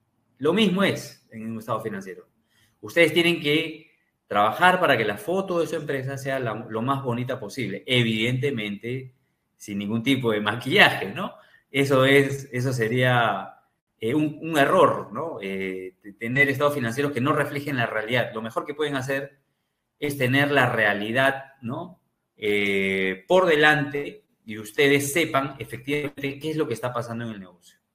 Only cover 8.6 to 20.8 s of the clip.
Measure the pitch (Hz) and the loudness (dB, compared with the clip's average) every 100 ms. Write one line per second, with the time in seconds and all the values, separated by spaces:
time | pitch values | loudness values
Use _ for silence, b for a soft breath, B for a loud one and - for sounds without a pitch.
8.6 | 104 101 117 131 131 _ _ _ _ _ | -6 -8 -8 -8 -10 _ _ _ _ _
9.6 | - 101 104 113 113 131 117 104 104 117 | -10 -6 -4 -2 0 0 2 0 -2 -4
10.6 | - 190 165 - 95 131 208 - B B | 0 4 4 4 -6 -6 -8 -10 B B
11.6 | B 135 139 135 131 139 139 135 - 123 | B 0 4 6 6 6 4 -2 -8 -4
12.6 | 131 123 110 127 127 123 113 98 92 - | -2 0 0 2 4 4 2 -2 -6 -16
13.6 | _ _ _ - 110 151 151 151 160 156 | _ _ _ -8 -2 0 0 -4 -2 2
14.6 | 147 180 135 - - 104 165 - 98 95 | 4 6 4 2 -6 -8 -8 -8 -6 -6
15.6 | 95 92 92 - 104 98 113 127 143 127 | -6 -6 -10 -14 -20 -10 -4 2 2 2
16.6 | 147 143 117 113 143 120 135 151 139 143 | 0 0 -4 -2 -2 0 0 0 -2 -4
17.6 | 151 131 113 107 107 123 110 113 113 170 | -6 -2 -2 -2 -2 -2 -2 -6 -6 -8
18.6 | - 143 147 139 127 139 143 _ _ _ | -8 -6 -4 -4 -4 -4 -6 _ _ _
19.6 | _ _ _ - 147 143 127 135 143 143 | _ _ _ -8 -6 0 2 4 4 4
20.6 | 123 113 | 4 2